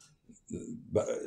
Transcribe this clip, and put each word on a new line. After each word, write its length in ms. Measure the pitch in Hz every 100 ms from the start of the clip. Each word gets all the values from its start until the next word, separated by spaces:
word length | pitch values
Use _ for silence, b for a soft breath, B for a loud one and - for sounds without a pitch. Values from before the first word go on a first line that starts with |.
| b - - - - 87 - - - -
va-, 100 | - -